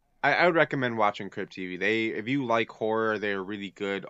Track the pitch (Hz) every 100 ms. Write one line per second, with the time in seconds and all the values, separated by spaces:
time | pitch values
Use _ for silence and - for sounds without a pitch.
0 | _ _ 135 131 170 165 151 143 127 113
1 | 104 - 98 - 92 - 92 90 98 110
2 | 113 82 107 139 123 117 113 - 110 110
3 | 110 107 104 98 95 104 98 - 101 98
4 | -